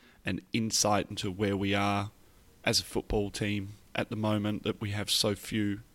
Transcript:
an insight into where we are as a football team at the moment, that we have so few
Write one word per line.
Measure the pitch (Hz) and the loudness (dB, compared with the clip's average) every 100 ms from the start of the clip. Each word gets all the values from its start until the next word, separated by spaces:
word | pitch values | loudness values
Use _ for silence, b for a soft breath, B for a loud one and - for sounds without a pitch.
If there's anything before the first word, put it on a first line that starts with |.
| - - - | -20 -10 -4
an | 95 - | -4 -2
insight | 113 113 - 107 101 - | -2 0 2 4 2 0
into | 101 104 | -4 -4
where | 92 104 98 | 0 0 2
we | 98 | 2
are | 98 101 101 101 - - - - - - | 2 2 0 -2 -10 -20 -20 -20 -4 0
as | 113 | 0
a | |
football | - - - 113 101 | 0 -4 0 0 0
team | - 104 101 98 104 - | -2 -2 0 -4 -12 -8
at | - - | -4 -4
the | 107 | 0
moment, | 107 107 104 107 | 2 2 0 0
that | - - | -2 -2
we | 104 | -4
have | 104 98 | -4 0
so | - 107 | 2 2
few | 101 - 110 101 101 - | 0 -4 -2 -2 -4 -10